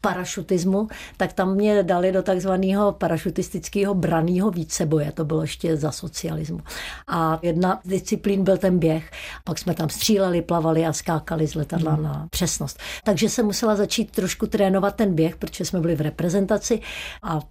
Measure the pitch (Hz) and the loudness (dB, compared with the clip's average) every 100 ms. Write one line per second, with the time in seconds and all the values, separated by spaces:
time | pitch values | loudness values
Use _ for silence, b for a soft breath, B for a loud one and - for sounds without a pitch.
0 | 208 180 175 - 160 185 180 190 214 B | -2 -2 -6 -8 0 0 2 0 -2 B
1 | B - 185 - 185 190 208 208 180 180 | B -4 -4 0 0 2 4 4 4 4
2 | 185 185 185 185 190 185 190 196 208 196 | 4 2 0 0 2 0 2 4 2 2
3 | 175 160 190 165 151 185 - 202 202 190 | 0 0 -2 -4 -4 -6 -4 -2 0 2
4 | 170 165 160 180 208 175 156 - 156 156 | 2 2 2 2 2 0 -4 -2 2 2
5 | 147 - 156 156 156 - 170 156 151 - | 0 -4 -2 0 -2 -4 -2 0 -2 -4
6 | 170 - 165 156 156 165 - B B B | -10 -8 -6 -6 -6 -8 -10 B B B
7 | - 175 160 160 175 165 180 208 180 185 | -6 0 0 0 0 2 2 0 -2 -4
8 | - 208 - 196 190 185 196 180 160 160 | -2 -2 0 2 4 4 4 4 4 2
9 | 156 B B B - 156 - 160 156 - | -2 B B B -8 -6 -2 -2 -2 -2
10 | - 208 190 170 170 170 160 160 165 156 | 2 4 4 2 2 0 4 2 2 0
11 | - 160 - 165 156 156 151 165 160 156 | -2 -2 -2 -2 0 -2 -2 0 2 0
12 | 151 143 160 - 185 - 143 - B B | 0 -4 -6 -2 -2 -2 -6 -8 B B
13 | - 196 214 - 214 196 226 208 202 - | 0 2 2 2 0 2 0 2 0 0
14 | 214 - 190 - 214 214 196 190 196 202 | -2 -2 -4 -2 -2 2 4 4 0 2
15 | 208 165 160 165 - - 170 185 165 156 | 0 4 2 0 -10 -6 -4 0 0 0
16 | 151 - 175 190 196 208 - 220 B B | -2 -2 -2 0 2 0 0 -2 B B
17 | B B 214 160 - | B B -6 -6 -6